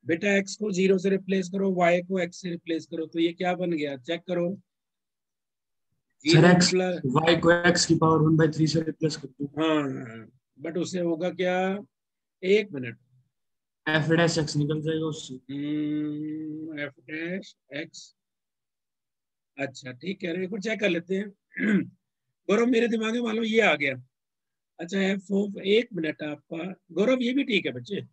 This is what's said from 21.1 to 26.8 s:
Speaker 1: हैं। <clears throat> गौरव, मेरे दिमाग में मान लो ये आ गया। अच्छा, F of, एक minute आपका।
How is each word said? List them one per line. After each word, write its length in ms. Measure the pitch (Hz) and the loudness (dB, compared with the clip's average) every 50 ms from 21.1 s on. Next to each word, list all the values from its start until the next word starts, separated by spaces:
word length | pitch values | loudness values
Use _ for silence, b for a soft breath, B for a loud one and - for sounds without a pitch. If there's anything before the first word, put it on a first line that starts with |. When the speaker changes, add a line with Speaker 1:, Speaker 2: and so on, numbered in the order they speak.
| 190 | -4
Speaker 1:
हैं। 140 | 190 208 208 - _ _ _ | -4 -4 -8 -12 _ _ _
<clears throat> 400 | _ - 185 214 214 180 - - _ _ _ _ _ _ _ _ _ _ _ - | _ -4 0 2 2 2 0 -2 _ _ _ _ _ _ _ _ _ _ _ 0
गौरव, 160 | 196 226 233 | 2 2 4
मेरे 200 | 247 254 226 240 | 4 4 2 2
दिमाग 260 | 226 233 220 220 220 226 | 2 0 0 -2 -2 -2
में 80 | 247 | -2
मान 140 | 240 226 220 | -2 -2 -2
लो 80 | 226 233 | -2 -2
ये 160 | 220 220 226 | 2 2 4
आ 120 | 214 185 156 | 4 4 2
गया। 180 | 147 143 139 131 127 127 _ _ _ _ _ _ _ _ _ _ _ _ _ _ - | 2 0 -4 -4 -6 -12 _ _ _ _ _ _ _ _ _ _ _ _ _ _ -14
अच्छा, 180 | 165 175 196 | -10 -4 -2
F 320 | 196 190 190 196 196 - - 196 | 0 0 0 0 -4 -4 -2 -2
of, 260 | 196 208 208 196 190 | -2 -2 -2 -6 -6
एक 280 | - 190 202 220 247 - 214 | 0 2 2 2 2 0 -6
minute 300 | 170 160 156 143 - 156 | -6 -4 -4 -6 -6 -8
आपका। 400 | 151 147 143 _ _ 175 165 165 190 185 _ | -10 -10 -12 _ _ -10 -10 -8 -10 -12 _